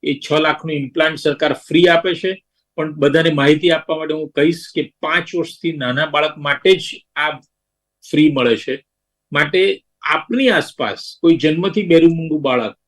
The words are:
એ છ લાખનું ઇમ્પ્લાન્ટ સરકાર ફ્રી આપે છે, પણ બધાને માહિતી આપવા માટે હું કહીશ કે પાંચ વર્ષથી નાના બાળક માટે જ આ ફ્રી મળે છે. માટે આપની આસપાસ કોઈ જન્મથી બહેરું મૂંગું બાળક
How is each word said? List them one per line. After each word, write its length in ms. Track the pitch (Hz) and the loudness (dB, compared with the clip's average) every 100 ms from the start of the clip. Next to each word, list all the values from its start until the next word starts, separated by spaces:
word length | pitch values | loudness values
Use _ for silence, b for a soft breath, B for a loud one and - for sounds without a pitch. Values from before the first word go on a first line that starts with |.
એ 160 | 151 139 | -4 -6
છ 140 | - | -2
લાખનું 440 | 151 156 147 160 151 | 0 0 -2 -6 -6
ઇમ્પ્લાન્ટ 420 | 135 165 160 151 | -6 -2 -2 0
સરકાર 340 | 156 143 151 | -4 0 -2
ફ્રી 320 | 139 - 156 | -2 -2 2
આપે 300 | 175 170 180 | 4 4 2
છે, 280 | 165 190 190 _ _ _ - | -4 -4 -6 _ _ _ -8
પણ 180 | 156 | -8
બધાને 360 | 151 143 151 165 | 0 2 4 2
માહિતી 400 | 151 139 151 175 | 2 4 4 2
આપવા 260 | 160 - 156 | 0 -2 -6
માટે 180 | 156 | -4
હું 140 | 156 151 | -6 -4
કહીશ 380 | - 151 165 - | 0 0 0 -6
કે 200 | - 139 _ | -8 -8 _
પાંચ 320 | 156 165 170 | -2 -2 -2
વર્ષથી 380 | 180 - - 170 | -6 -6 -6 -8
નાના 340 | 156 123 127 156 | -4 -4 -2 -2
બાળક 320 | 147 151 156 | 0 -2 -4
માટે 360 | 143 143 190 | -4 0 2
જ 100 | 190 - - _ - | 2 0 -16 _ -6
આ 140 | 151 147 _ _ _ _ _ _ - | -6 -6 _ _ _ _ _ _ -4
ફ્રી 220 | 151 151 | 2 2
મળે 240 | 139 123 113 | 4 0 0
છે. 300 | - 131 _ _ _ _ _ | -2 -10 _ _ _ _ _
માટે 520 | 143 147 185 196 196 _ _ | -2 0 2 0 -2 _ _
આપની 460 | 151 156 - 240 262 | -4 -4 -4 0 2
આસપાસ 720 | 196 - - 113 95 - - | 2 -2 -6 -6 -6 -14 0
કોઈ 140 | 170 165 | 2 4
જન્મથી 460 | 156 156 190 196 | 2 0 -2 -2
બહેરું 340 | 185 165 165 165 | 2 4 4 2
મૂંગું 260 | 160 151 | -4 -4
બાળક 360 | 139 123 110 - | 0 -2 -2 -10